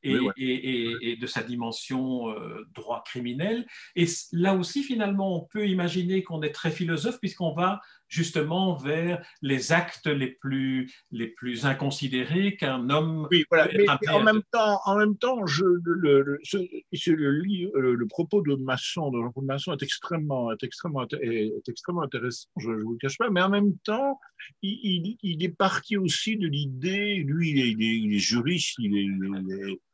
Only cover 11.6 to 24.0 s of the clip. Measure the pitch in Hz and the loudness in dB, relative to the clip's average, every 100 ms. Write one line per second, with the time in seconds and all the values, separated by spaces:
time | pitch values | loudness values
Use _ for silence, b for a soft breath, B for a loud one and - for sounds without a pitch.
11.6 | 135 135 139 139 135 127 127 170 202 196 | 0 0 -2 -2 -2 -2 0 2 2 0
12.6 | 143 131 123 147 160 160 147 175 151 165 | -2 -2 2 2 2 -2 0 0 4 4
13.6 | 151 185 202 180 208 208 214 214 - 233 | 4 4 4 4 4 4 6 4 2 2
14.6 | 214 196 - 196 208 208 247 262 185 143 | 4 2 2 4 4 2 0 0 0 2
15.6 | 190 175 170 170 160 139 139 143 - 196 | 4 4 2 2 6 6 6 -2 -2 -4
16.6 | 180 - - 165 - 160 143 147 185 196 | -2 -8 -8 -4 2 4 4 2 0 -2
17.6 | 180 170 127 120 113 - 170 208 151 139 | 0 2 2 2 0 -2 0 2 2 0
18.6 | 131 127 - - 147 120 117 123 135 139 | 0 -2 -2 -4 -2 -2 -2 -4 -4 -4
19.6 | 160 147 139 - - 165 151 131 120 110 | -4 -6 -4 -6 -4 -4 -2 -2 -2 -4
20.6 | 127 - 180 143 120 - 120 117 107 107 | -6 -8 -6 -4 -4 -4 -2 -2 -2 -4
21.6 | - 117 - 175 143 - 120 120 - - | -10 -12 -6 -4 -4 -4 -4 -6 -12 -8
22.6 | 113 110 107 117 135 - 233 180 190 202 | -4 -4 -4 -4 -6 -2 0 2 4 4
23.6 | 202 185 - 220 | 2 2 -2 0